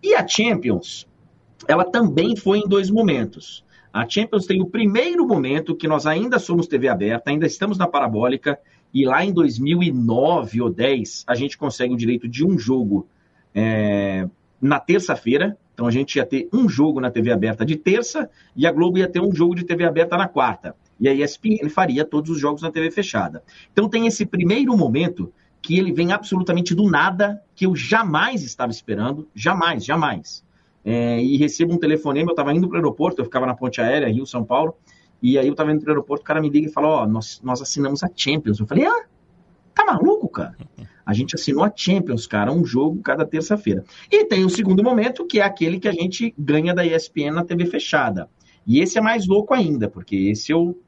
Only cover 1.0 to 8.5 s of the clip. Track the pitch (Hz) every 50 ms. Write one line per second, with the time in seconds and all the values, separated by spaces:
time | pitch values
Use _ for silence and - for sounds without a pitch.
1 | - _ _ _ _ _ _ _ _ _ _ _ - - 151 165 180 180 - 233
2 | 233 185 139 147 175 226 233 - - 190 196 208 208 196 196 202 196 185 202 226
3 | 226 196 151 127 110 - - - - - - - _ _ _ _ _ _ _ 104
4 | 117 117 - 202 214 214 - 208 185 - 196 190 185 180 - 214 226 208 196 233
5 | 254 349 349 349 320 247 220 160 131 131 139 156 156 - 160 - - 160 156 147
6 | - 156 156 170 214 247 247 220 - - 175 175 165 - - 131 123 131 113 92
7 | 101 104 113 117 - 139 143 151 160 156 - - 190 208 208 185 185 170 - 143
8 | 135 117 110 107 117 123 131 135 _ 151